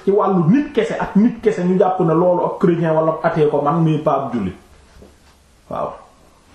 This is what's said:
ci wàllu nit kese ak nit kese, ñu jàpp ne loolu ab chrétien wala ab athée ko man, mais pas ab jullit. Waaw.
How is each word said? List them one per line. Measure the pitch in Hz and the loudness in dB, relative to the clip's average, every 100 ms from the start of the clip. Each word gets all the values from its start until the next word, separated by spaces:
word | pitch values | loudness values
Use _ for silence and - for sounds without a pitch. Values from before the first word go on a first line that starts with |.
ci | 196 | 0
wàllu | 202 190 185 156 | 0 2 2 2
nit | 277 294 | 2 0
kese | 226 - 156 | -2 -2 -4
ak | - 196 | -2 0
nit | 240 - | 0 0
kese, | 214 185 | -2 0
ñu | 180 185 | 0 2
jàpp | 185 - | 2 2
ne | 165 | 0
loolu | 160 180 175 | 2 2 0
ab | 165 - | -2 0
chrétien | 175 165 165 | 0 2 0
wala | 156 160 | 0 0
ab | 156 | -2
athée | 165 160 147 | -2 0 0
ko | 143 | 0
man, | 147 165 | 0 0
mais | 160 147 | 0 0
pas | 156 139 131 | 0 -2 -2
ab | |
jullit. | 120 90 - - - _ - - _ _ _ _ _ - | -4 -6 -8 -20 -20 _ -20 -20 _ _ _ _ _ -14
Waaw. | - - - - _ _ _ _ | -10 -10 -12 -20 _ _ _ _